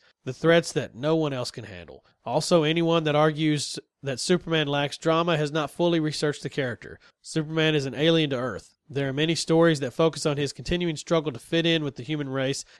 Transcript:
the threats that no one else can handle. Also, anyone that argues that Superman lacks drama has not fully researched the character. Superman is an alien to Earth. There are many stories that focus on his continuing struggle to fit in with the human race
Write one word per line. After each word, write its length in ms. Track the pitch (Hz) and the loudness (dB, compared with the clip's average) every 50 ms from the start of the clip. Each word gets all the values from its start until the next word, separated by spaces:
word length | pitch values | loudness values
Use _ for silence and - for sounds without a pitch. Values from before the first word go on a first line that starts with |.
| _ _ _ _ - | _ _ _ _ -10
the 80 | 131 123 | -10 -6
threats 380 | - - 160 165 170 160 - | 0 2 4 4 4 4 2
that 240 | - 151 120 - - | -4 -6 -6 -6 -8
no 200 | 107 135 151 165 | -6 -2 0 2
one 180 | 160 156 147 139 | 2 0 0 -2
else 180 | 127 123 - | -4 -6 -8
can 140 | - 131 110 | -8 -12 -14
handle. 400 | - 98 90 82 73 67 69 _ _ _ _ - | -14 -14 -14 -16 -16 -18 -20 _ _ _ _ -6
Also, 380 | 120 123 156 156 - 180 170 151 | -2 -2 -2 0 4 4 4 4
anyone 400 | 151 160 170 170 165 165 165 156 | 4 2 2 2 2 2 2 2
that 120 | 151 143 147 | 2 4 4
argues 600 | 156 160 151 147 160 151 151 143 - - - 143 - _ _ _ | 4 4 2 2 0 2 2 0 -2 -6 -8 -12 -14 _ _ _
that 180 | - 135 131 120 | -8 -8 -6 -4
Superman 460 | - - 180 175 - 165 165 160 151 143 | 0 0 0 0 0 0 0 0 0 0
lacks 300 | 143 143 147 143 - - | 0 -2 -2 -4 -4 -4
drama 380 | - 160 160 165 170 175 165 | 0 0 2 2 2 2 2
has 160 | 147 151 143 | 0 0 -2
not 180 | 143 160 151 151 | -2 -4 -4 -4
fully 300 | - - 175 175 170 165 | -2 0 0 2 2 2
researched 420 | 151 156 147 - 160 147 147 - | 0 -2 -2 -2 -2 -2 -2 -2
the 80 | - 143 | -8 -8
character. 500 | - - 135 123 - - - - - - _ - _ _ | -4 -4 -4 -4 -4 -8 -12 -18 -18 -20 _ -20 _ _
Superman 540 | - - - 160 151 151 160 160 156 160 156 | -14 -6 -4 -4 -4 -2 0 0 2 2 2
is 100 | 147 135 | 2 0
an 100 | 135 120 | -2 -2
alien 340 | 127 151 165 165 165 156 143 | 0 2 4 4 4 2 0
to 80 | 135 120 | 0 -2
Earth. 320 | 127 123 95 80 - - _ _ _ - | -4 -4 -6 -8 -10 -14 _ _ _ -8
There 180 | - 139 139 135 | -6 -4 -4 -2
are 40 | 131 | -2
many 200 | 143 156 165 165 | 0 0 0 0
stories 460 | - - - 165 165 165 170 160 135 | 0 0 2 4 6 6 6 4 2
that 140 | 135 123 - | -2 -4 -2
focus 320 | - 165 165 151 143 - | 2 0 2 0 0 -2
on 120 | 156 147 143 | -2 -2 0
his 160 | 147 135 - | -2 -4 -4
continuing 440 | - 127 - 175 175 175 170 156 143 | -6 -6 -4 -2 -2 0 -2 -4 -4
struggle 340 | - - 170 160 147 151 | -4 0 0 0 0 -2
to 80 | 123 113 | -6 -8
fit 260 | - - 165 165 165 | -6 -2 0 0 2
in 180 | 170 165 160 151 | 2 2 2 0
with 120 | 139 - | -2 -6
the 80 | - 117 | -8 -8
human 260 | 120 156 147 143 135 | -6 -4 -4 -4 -4
race 340 | 131 135 131 135 139 - - _ - | -4 -2 -2 -2 -2 -4 -8 _ -18